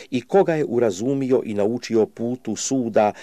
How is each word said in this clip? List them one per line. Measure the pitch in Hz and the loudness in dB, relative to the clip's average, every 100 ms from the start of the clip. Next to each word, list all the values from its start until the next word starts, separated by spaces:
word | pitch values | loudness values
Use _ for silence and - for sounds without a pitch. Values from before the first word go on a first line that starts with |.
| - | -6
i | 127 | -6
koga | - 196 180 156 | 0 2 2 0
je | 135 | 0
urazumio | 117 117 90 120 139 131 127 - | 0 0 0 -2 -2 0 0 0
i | |
naučio | 101 101 123 - 113 104 | -2 -2 -2 -2 0 0
putu | - 117 123 - 101 | -2 -6 -6 -6 -6
suda | - 135 117 107 104 - | -2 -2 0 2 2 0